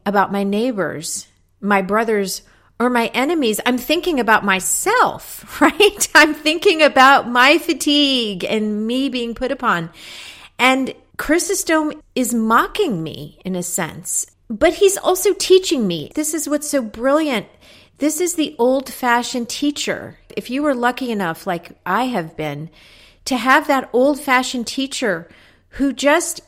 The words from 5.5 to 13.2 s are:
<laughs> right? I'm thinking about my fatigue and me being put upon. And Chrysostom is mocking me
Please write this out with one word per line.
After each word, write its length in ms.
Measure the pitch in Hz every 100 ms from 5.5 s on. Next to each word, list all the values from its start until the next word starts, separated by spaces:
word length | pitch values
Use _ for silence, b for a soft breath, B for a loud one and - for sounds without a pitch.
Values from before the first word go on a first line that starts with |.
| -
<laughs> 0 |
right? 480 | 294 - 403 - -
I'm 200 | 311 302
thinking 480 | 302 311 311 - 320
about 460 | 294 269 262 269 226
my 300 | 247 262 320
fatigue 840 | 320 302 302 294 285 254 220 185
and 420 | - 214 214 208 220
me 220 | 254 277
being 260 | 254 233
put 160 | 226 254
upon. 400 | 277 240 175 165 B B B B B B -
And 360 | 247 262 254 - _ -
Chrysostom 760 | - 330 330 370 - 320 302 302 _
is 200 | - 226
mocking 680 | 233 220 233 392 - 381 180
me 380 | 160 -